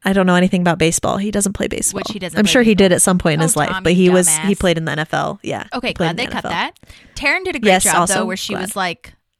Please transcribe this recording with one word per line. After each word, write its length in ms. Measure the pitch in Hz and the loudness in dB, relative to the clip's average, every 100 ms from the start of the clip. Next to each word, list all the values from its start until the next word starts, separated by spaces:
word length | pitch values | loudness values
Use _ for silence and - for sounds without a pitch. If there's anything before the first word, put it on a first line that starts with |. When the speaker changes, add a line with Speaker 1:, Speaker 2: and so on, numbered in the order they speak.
Speaker 1:
I 80 | 190 | 0
don't 140 | 196 185 | 2 4
know 80 | |
anything 260 | 180 185 180 | 4 2 2
about 160 | 175 165 | 0 2
baseball." 400 | 165 - - - | 0 0 -2 -2
He 140 | 208 | -2
doesn't 240 | 208 196 | -2 -4
play 120 | 202 214 | -4 -4
baseball. 340 | - - 196 | -4 -6 -6
Speaker 2:
Which 120 | 190 | -8
he 60 | 202 | -10
doesn't 200 | 175 185 | -4 0
Speaker 1:
I'm 60 | |
Speaker 2:
play 80 | 208 | 4
Speaker 1:
sure 100 | 262 | 4
he 120 | 226 | 6
Speaker 2:
baseball. 140 | 196 190 | 6 4
Speaker 1:
did 20 | |
at 80 | 175 | 4
some 140 | - 180 | 2 2
point 180 | 175 | 2
in 60 | 147 | 0
Speaker 2:
Oh, 40 | |
Speaker 1:
his 120 | 160 156 | 0 0
life, 140 | 143 | -2
Speaker 2:
Tom, 120 | 185 | -2
Speaker 1:
but 120 | 170 | 0
he 100 | 180 | 4
Speaker 2:
you 80 | 185 | 6
Speaker 1:
was, 160 | 185 170 | 4 2
he 240 | 165 190 | 0 -2
Speaker 2:
dumbass. 60 | 202 | 0
Speaker 1:
played 160 | 185 165 | 0 0
in 80 | |
the 80 | 160 | -2
N 60 | 143 | -4
F 160 | 156 | -4
L. 260 | 147 147 202 | -4 -4 -6
Yeah. 240 | - 120 - | -8 -8 -8
Speaker 2:
Okay, 160 | 254 240 | -8 -6
Speaker 1:
He 60 | |
played 20 | - | -4
Speaker 2:
glad 140 | 170 | -4
Speaker 1:
in 60 | 175 | -2
Speaker 2:
they 100 | 240 | -6
Speaker 1:
the 60 | |
Speaker 2:
cut 120 | - | -6
Speaker 1:
N 80 | - | -6
F 0 | |
L. 200 | 170 262 | -6 -6
Speaker 2:
that. 60 | - - - _ | -10 -20 -20 _
Taryn 280 | - 285 339 | -4 -2 -2
did 140 | 370 302 | -4 0
a 20 | |
great 120 | 208 | 2
Speaker 1:
Yes, 140 | 185 | 4
Speaker 2:
job, 120 | 185 165 | 2 2
Speaker 1:
also 180 | 175 190 | 0 0
Speaker 2:
though, 80 | 185 | -4
where 100 | 185 | -6
she 160 | - | -8
Speaker 1:
glad. 80 | - | -8
Speaker 2:
was 160 | 196 202 | -8 -6
like, 380 | 180 170 - - _ | -6 -8 -16 -20 _